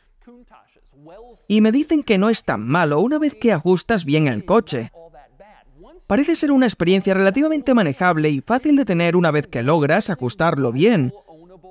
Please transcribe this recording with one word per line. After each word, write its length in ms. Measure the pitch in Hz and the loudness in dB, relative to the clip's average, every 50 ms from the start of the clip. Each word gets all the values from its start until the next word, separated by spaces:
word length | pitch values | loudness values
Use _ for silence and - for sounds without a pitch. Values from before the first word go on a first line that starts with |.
| _ _ _ _ _ - 240 240 240 _ 220 117 101 _ _ _ _ _ _ 139 - - 180 214 240 - 220 _ _ - | _ _ _ _ _ -20 -20 -20 -20 _ -20 -20 _ _ _ _ _ _ _ _ -20 -20 -20 -20 -20 -20 -20 _ _ -2
y 100 | 202 214 | 0 2
me 140 | 214 220 220 | 2 2 2
dicen 280 | 277 311 - 330 302 | 0 0 0 -2 -2
que 160 | - - 214 | 0 0 0
no 120 | 185 196 226 | 0 2 0
es 160 | 226 - - | 0 -2 -4
tan 200 | - 135 104 107 | -4 -6 -6 -4
malo 360 | 120 143 175 170 147 147 151 | -2 -2 0 0 0 0 0
una 180 | 190 247 302 302 | 0 0 0 -2
vez 160 | 311 294 - | -2 -4 -4
que 160 | - - 233 | -2 -2 0
ajustas 540 | 202 151 - 175 185 170 - - 233 196 170 | 0 0 0 0 0 0 0 -2 -4 -4 -2
bien 240 | 139 143 156 156 143 | -2 0 0 0 0
el 160 | 117 104 - | -2 -4 -2
coche. 480 | - 185 233 - - - 120 113 - - - 165 170 160 151 139 _ _ - - - 180 - - _ _ - - - 339 - _ | 0 0 0 0 -2 -4 -8 -8 -10 -14 -20 -20 -20 -20 -20 -20 _ _ -20 -20 -20 -20 -20 -20 _ _ -20 -20 -20 -20 -14 _
Parece 280 | - 202 240 294 - 330 | -2 0 0 2 2 0
ser 180 | - - 285 277 | 0 2 2 2
una 120 | 262 254 | 2 2
experiencia 480 | 226 - - 175 170 190 196 185 196 190 | 2 0 0 0 2 2 2 2 0 0
relativamente 600 | 190 196 196 190 269 294 311 311 294 - 277 254 | 2 2 2 2 2 0 0 -2 -2 0 0 2
manejable 560 | 233 196 147 139 - 185 180 170 156 151 151 | 2 0 0 -2 -2 0 0 0 0 0 -2
y 100 | 147 135 | -2 -4
fácil 380 | - - 226 254 - 302 294 | -4 -2 -4 -2 0 0 0
de 80 | 277 262 | 2 2
tener 320 | 202 180 170 170 170 165 | 0 0 0 0 2 2
una 120 | 180 175 160 | 2 2 2
vez 160 | 147 151 143 | 0 -2 -2
que 160 | - - 123 | -4 -6 -4
logras 480 | 117 131 160 165 143 139 165 185 - - | -2 0 0 2 2 0 0 0 -2 -4
ajustarlo 640 | 185 - 127 123 - - 160 170 160 139 131 123 | -6 -6 -6 -8 -4 -2 -2 -2 -2 -2 -2 -2
bien, 420 | 113 131 165 226 233 170 131 127 202 202 _ - - 156 165 180 185 180 165 185 | 0 2 2 2 2 2 0 -2 -6 -10 _ -20 -20 -20 -20 -20 -20 -20 -20 -20